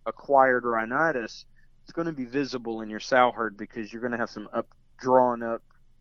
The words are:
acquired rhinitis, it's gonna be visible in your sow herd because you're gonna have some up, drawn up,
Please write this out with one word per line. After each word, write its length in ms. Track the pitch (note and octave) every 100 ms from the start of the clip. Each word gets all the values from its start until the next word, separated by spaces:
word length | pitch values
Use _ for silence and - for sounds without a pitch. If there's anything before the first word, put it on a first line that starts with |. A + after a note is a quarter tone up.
| A2+
acquired 600 | - - C#3 C3 B2 A#2+
rhinitis, 800 | A2+ A2+ C3+ E3 C3+ A2 - - - - _
it's 100 | -
gonna 180 | E3 E3
be 140 | C#3+ A#2+
visible 560 | C3+ C3 B2+ A#2 A2+
in 80 | G#2+
your 100 | G#2+
sow 320 | - C3 B2
herd 260 | A2+ A2 G2+
because 340 | G#2+ A#2+ G#2
you're 100 | A2+
gonna 160 | B2 A#2
have 120 | A2+
some 200 | A2 G#2
up, 140 | A#2 - _ _ -
drawn 420 | B2+ B2+ B2+ A#2
up, 220 | A#2 A2+ _ _ _ _